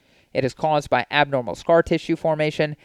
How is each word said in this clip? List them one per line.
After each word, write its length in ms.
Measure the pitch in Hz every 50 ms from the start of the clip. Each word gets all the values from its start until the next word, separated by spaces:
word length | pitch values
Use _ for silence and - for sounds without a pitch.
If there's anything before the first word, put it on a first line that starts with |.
| _ _ _ _ _ _ _
It 140 | - 131
is 80 | 127 -
caused 340 | - - 156 156 147 147 -
by 160 | - 123 120 -
abnormal 460 | - 147 147 143 139 135 123 107 82
scar 260 | - - - 165 170 170
tissue 340 | - - 165 - - 170
formation 580 | 160 - 170 156 151 156 151 156 - 160 151 151 - _